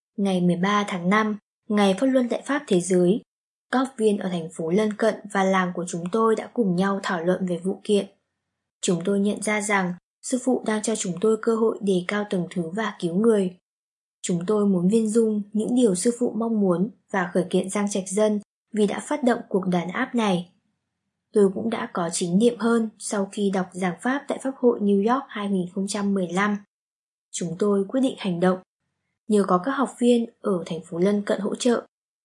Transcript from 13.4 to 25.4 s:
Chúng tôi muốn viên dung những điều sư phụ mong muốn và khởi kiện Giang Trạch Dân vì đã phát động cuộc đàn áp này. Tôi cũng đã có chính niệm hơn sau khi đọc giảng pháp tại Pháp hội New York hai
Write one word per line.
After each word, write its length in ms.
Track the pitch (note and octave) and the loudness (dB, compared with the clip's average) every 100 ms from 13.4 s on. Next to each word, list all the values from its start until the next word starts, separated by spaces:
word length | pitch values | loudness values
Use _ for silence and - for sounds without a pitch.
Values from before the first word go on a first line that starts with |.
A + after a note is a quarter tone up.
| F#3 - _ _ _ _ _ _ | 2 -4 _ _ _ _ _ _
Chúng 240 | - E3+ F3+ | -4 -2 0
tôi 180 | G#3+ G3+ | 2 2
muốn 220 | F3+ F3+ | 4 4
viên 220 | A3+ A3 | 2 2
dung 320 | A3+ A3 G#3+ G3+ | 2 2 0 -4
những 220 | G#3 G#3+ B3 | -4 0 4
điều 200 | A#3+ F3+ | 4 4
sư 160 | A#3+ A#3+ | 0 0
phụ 140 | B3 G#3+ | -2 -2
mong 220 | A3+ G#3+ | -2 0
muốn 300 | G3 E3+ G#3 - _ | 2 2 0 -4 _
và 180 | G3 F3 | -4 -2
khởi 120 | F#3+ F3+ | -2 0
kiện 200 | F#3+ F#3+ | -2 -2
Giang 200 | G#3 G3+ | -2 -2
Trạch 200 | G3+ F#3 | -4 -4
Dân 300 | F#3+ G#3+ G#3 - _ _ | 0 0 0 -6 _ _
vì 140 | G#3+ G3+ | 0 0
đã 120 | - | 0
phát 240 | - D4 | -4 0
động 160 | B3 A3+ - | 0 0 -2
cuộc 180 | F#3+ F#3 | -2 0
đàn 220 | F3+ E3+ | -2 -2
áp 260 | F3+ B3+ A#3+ | -4 -2 0
này. 360 | G#3+ F3 - _ _ _ _ _ _ _ _ | 0 0 -4 _ _ _ _ _ _ _ _
Tôi 160 | G#3+ G3 | 4 4
cũng 160 | G#3 A3 | 2 -4
đã 200 | - - | -4 -6
có 160 | - E3+ | -4 -4
chính 260 | - F3 F#3 | -2 0 4
niệm 200 | A#3+ G#3+ | 4 2
hơn 300 | A3+ A#3 A3 - | 0 0 0 -6
sau 300 | - G#3 G3 | -6 -4 -4
khi 200 | G#3 G3+ | -2 -2
đọc 160 | F#3+ F3+ | 0 -4
giảng 260 | F3+ F#3 E3+ | -4 -4 -4
pháp 240 | B3 B3+ - | -4 -4 -6
tại 100 | - | -6
Pháp 80 | C4+ C4+ | -6 0
hội 220 | A#3+ - | 2 2
New 340 | G3+ G3 G#3 | 2 2 2
York 100 | C4 - | 0 -4
hai 220 | G#3+ | -8